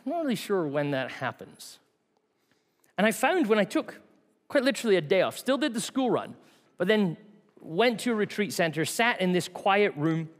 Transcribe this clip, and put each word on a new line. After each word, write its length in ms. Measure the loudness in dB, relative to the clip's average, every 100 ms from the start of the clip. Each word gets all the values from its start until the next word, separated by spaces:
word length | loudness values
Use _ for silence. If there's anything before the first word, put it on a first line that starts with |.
I'm 80 | -6
not 100 | -4
really 140 | -2 -2
sure 300 | -2 -2 0
when 240 | -2 -2
that 200 | -2 -4
happens." 680 | -6 -8 -8 -16 -20 -20 -20 _ _ _ _ _ _ _ _ _ _ _ 0
And 80 | 0
I 40 |
found 360 | 2 2 2 2
when 120 | 2
I 60 |
took 340 | 2 0 -4 -12 _ _ _ _ -2
quite 140 | 0
literally 340 | 2 0 2 2
a 40 |
day 220 | 4 2
off, 160 | 2 -2
still 180 | -2 0
did 160 | 0
the 80 | -4
school 300 | -4 -2 0
run, 260 | 0 -4 -14 _ _ _ -4
but 100 | 2
then 300 | 2 2 -2 -14 -20 _ -20
went 400 | -8 0 2 2
to 120 | -2
a 20 |
retreat 380 | 0 -2 -2 -4
center, 320 | 0 -2 0
sat 380 | -4 0 0 2
in 100 | 0
this 160 | 0 -2
quiet 460 | -4 2 2 2 0
room. 320 | -2 -2 -4